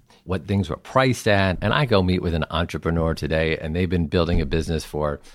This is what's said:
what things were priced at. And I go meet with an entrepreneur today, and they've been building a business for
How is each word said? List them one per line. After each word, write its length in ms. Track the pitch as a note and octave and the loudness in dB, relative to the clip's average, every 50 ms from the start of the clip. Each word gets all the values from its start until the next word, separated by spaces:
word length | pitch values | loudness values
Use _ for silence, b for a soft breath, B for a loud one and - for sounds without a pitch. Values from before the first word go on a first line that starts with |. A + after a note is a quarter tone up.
| _ _ b b b | _ _ b b b
what 240 | b F#2 F#2 C2+ - | b -6 -4 -2 -2
things 240 | G2+ G2 F#2+ F2 | 0 0 0 0
were 60 | D#2+ - | -4 -8
priced 500 | - - - C3 C3 C3 A#2 - - A2+ | -6 -2 0 2 2 2 2 0 2 2
at. 320 | G#2 G2 G2 F#2+ F2 D#2 | 4 4 4 2 0 0
And 100 | - G#2 | 0 0
I 140 | A#2 C#3+ D3+ | 0 0 2
go 160 | A#2+ A2+ G2 | 2 2 4
meet 220 | F#2 F#2 F#2 F2+ - | 4 4 2 0 0
with 100 | F2 E2 | 0 0
an 120 | E2 D2+ - | -2 -2 -2
entrepreneur 640 | - E2 E2+ - - D#2+ - E2 E2 E2 D#2+ E2 D#2 | -2 -2 -4 -4 -4 -4 -2 0 0 2 0 0 -2
today, 460 | - - C#2+ D#2+ D#2+ D#2+ D#2+ D#2+ - | -2 -4 -2 0 0 0 0 -2 -2
and 160 | - D#2 D#2 | -4 -4 -2
they've 120 | F2 F#2 E2+ | -2 0 0
been 200 | F#2 F2 E2 D2 | 0 0 0 0
building 340 | - F2+ E2 D#2+ F2 E2+ | 2 2 2 2 2 2
a 40 | D#2 C#2 | 0 0
business 360 | E2 D#2+ D2+ D#2+ D#2+ D#2 - | 0 -2 -2 -2 -2 -4 -4
for 360 | - - D2+ D2+ D2 D2 - b b b | -6 -6 -4 -4 -4 -4 -6 b b b